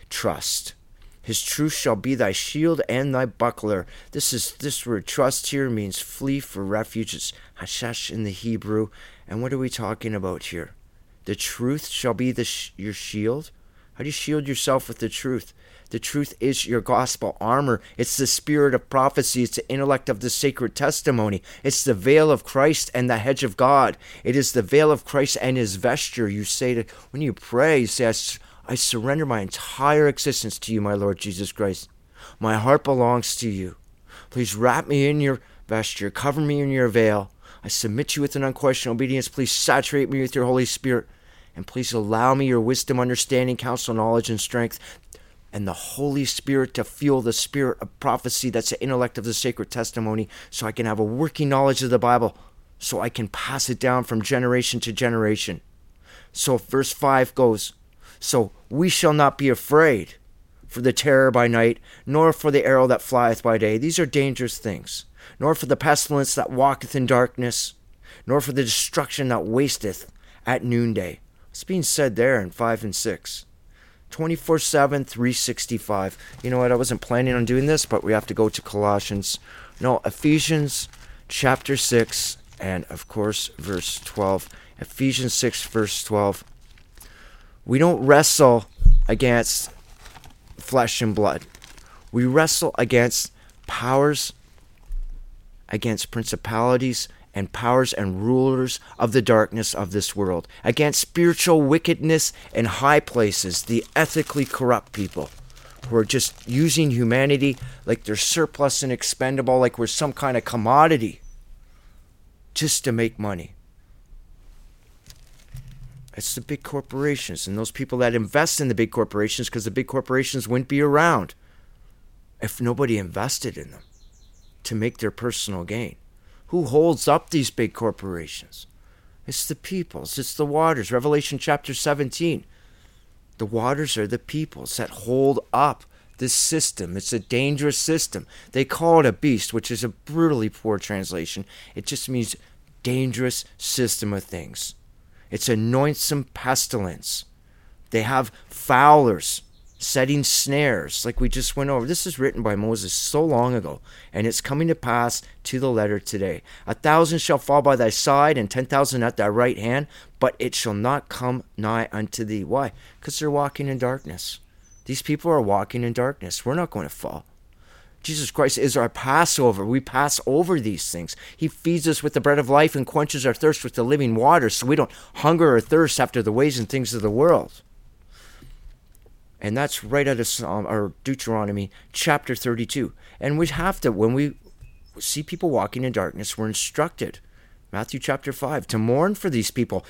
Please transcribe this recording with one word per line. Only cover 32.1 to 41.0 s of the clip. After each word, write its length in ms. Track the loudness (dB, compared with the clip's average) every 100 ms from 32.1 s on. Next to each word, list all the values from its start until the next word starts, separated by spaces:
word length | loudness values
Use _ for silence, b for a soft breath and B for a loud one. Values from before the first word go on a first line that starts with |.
| B B B
My 160 | -2 0
heart 280 | 4 2
belongs 520 | 2 2 2 2 -2 -4
to 120 | -4
you. 280 | -4 -8 -12 -20 _ B B B
Please 260 | -4 -4 0
wrap 320 | 2 2 0
me 200 | 2 2
in 120 | 2
your 200 | 0 -2 b b -4
vesture, 420 | -4 -4 -6 -8
cover 300 | -4 -2 0
me 200 | -2 0
in 100 | 0
your 180 | 2 2
veil. 420 | 4 4 2 -4 -12 B B
I 60 | -8
submit 400 | -4 -2 -4 -4
to 120 | -2
you 20 |
with 120 | -2
an 100 | -2
unquestioned 480 | -4 0 0 0 -2
obedience. 360 | -2 -2 -2 -4
Please 240 | -4 -2
saturate 580 | 0 2 2 2 0 0
me 120 | 0
with 120 | -2
your 120 | 0 2
Holy 180 | 2
Spirit. 420 | 0 -2 -2 -2